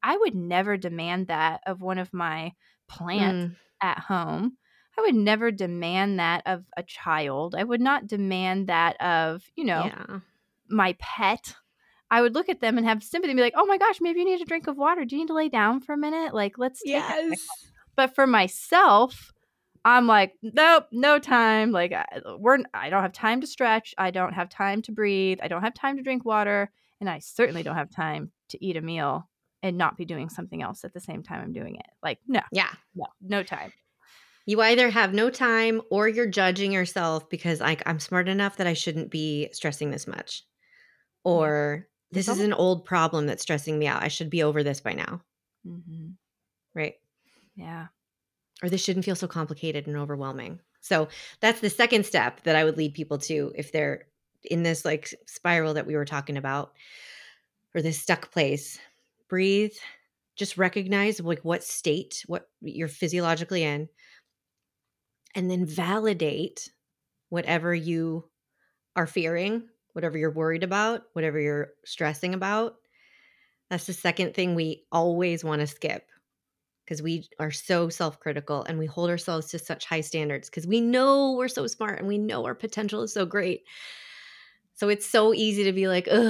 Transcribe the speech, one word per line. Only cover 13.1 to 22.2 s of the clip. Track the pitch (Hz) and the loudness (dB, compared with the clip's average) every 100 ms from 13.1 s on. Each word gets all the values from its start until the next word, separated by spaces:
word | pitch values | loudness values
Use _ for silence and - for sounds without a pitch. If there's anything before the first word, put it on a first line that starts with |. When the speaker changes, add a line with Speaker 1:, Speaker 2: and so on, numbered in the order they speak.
| 339 359 | -2 2
Speaker 1:
and | 254 | 4
be | |
like, | 240 285 | 4 4
"Oh | 392 | 4
my | 392 | 4
gosh, | 403 392 | 4 2
maybe | 339 339 | 0 2
you | 359 | 2
need | 359 | 0
a | 330 | -2
drink | 330 320 | -4 -4
of | 277 | 0
water. | 285 349 247 | 0 2 -2
Do | 277 | -4
you | |
need | 320 | -2
to | |
lay | 320 311 | 0 0
down | 247 208 254 | 4 4 2
for | 262 | -2
a | 294 | -4
minute? | 302 320 320 | -2 -2 -2
Like, | 214 202 220 | -2 -2 -2
let's | 254 254 | -4 -4
take | 339 285 - | -2 -2 0
a | 311 330 | -2 -2
second." | - | -4
Speaker 2:
Yes. | - - - _ _ - | -6 -14 -18 _ _ 2
Speaker 1:
But | 262 269 | 2 4
for | 269 | 6
myself, | 226 185 - - 339 381 208 254 - - _ _ _ _ _ 226 | 6 4 0 2 6 10 8 6 2 -20 _ _ _ _ _ 6
I'm | 247 240 | 8 8
like, | 214 196 - | 8 6 0
"Nope, | 220 226 311 330 - | -2 6 8 8 6
no | 233 285 294 | 2 6 6
time." | 285 247 226 220 220 | 6 4 6 6 4
Like, | 190 175 | 4 2
I, | 87 - - | 0 -6 -8